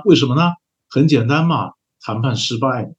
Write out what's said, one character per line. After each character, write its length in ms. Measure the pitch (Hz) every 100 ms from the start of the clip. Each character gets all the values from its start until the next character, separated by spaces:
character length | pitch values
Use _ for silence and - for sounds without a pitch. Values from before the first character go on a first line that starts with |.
| 214
为 100 | 139
什 120 | 131
么 80 | 135
呢？ 160 | 175 175 _ _ _
很 180 | 131 156
简 200 | 135 113
单 180 | 147 165
嘛， 240 | 135 90 - _ _
谈 220 | - 110
判 140 | 127 113
失 220 | - 117
败。 320 | 131 123 98